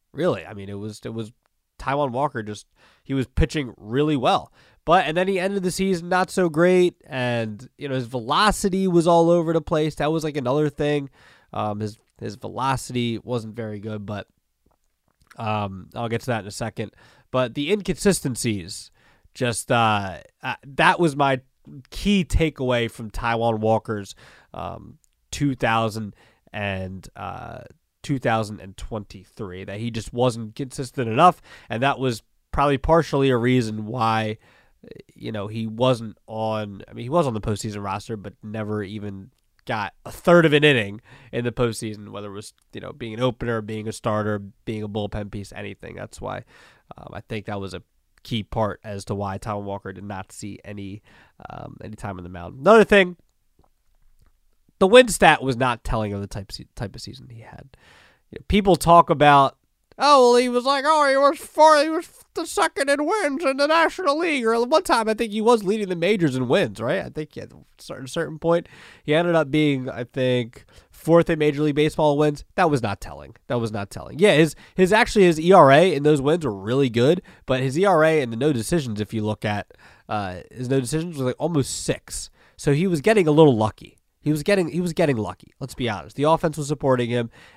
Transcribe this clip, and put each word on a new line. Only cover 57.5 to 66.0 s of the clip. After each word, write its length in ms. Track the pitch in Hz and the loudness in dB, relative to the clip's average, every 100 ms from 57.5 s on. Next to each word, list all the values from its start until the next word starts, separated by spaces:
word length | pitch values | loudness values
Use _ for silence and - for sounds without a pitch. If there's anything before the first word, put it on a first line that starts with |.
| - 135 _ _ _ _ _ _ | -20 -20 _ _ _ _ _ _
You 80 | - | -12
know, 60 | - | 0
people 300 | 202 196 170 | 2 4 4
talk 340 | 165 170 165 | 6 6 6
about, 460 | 147 147 143 135 - _ _ _ - | 6 8 8 6 0 _ _ _ 0
"Oh, 340 | 269 285 247 | 4 6 6
well, 40 | 240 | 4
he 140 | 254 | 2
was 140 | 240 | 0
like, 200 | 247 277 285 | 0 0 2
oh, 220 | 311 285 | 4 4
he 80 | 269 | 4
was 220 | 277 277 | 2 2
four, 440 | - - 311 302 | -2 6 8 8
he 60 | 311 | 4
was 180 | 320 - - _ | -2 -6 -16 _
the 100 | - | -10
second 460 | 330 - 320 - 277 | -6 -2 -2 0 0
in 160 | 277 302 | 0 0
wins 360 | 427 294 269 | -2 -2 -2
in 140 | 339 269 | -2 0
the 100 | 285 | 2
National 520 | 330 320 - 285 294 | 2 2 0 -2 0
League." 260 | 339 285 | 0 0
Or 180 | 226 233 247 | 0 0 2
one 160 | 311 | 0
time, 260 | - 233 220 | 2 0 0
I 60 | |
think 180 | 220 233 | -2 -2
he 80 | 208 | 0
was 240 | 214 240 | 4 4
leading 240 | 180 220 196 | 2 -2 -2
the 80 | |
majors 400 | 175 | -2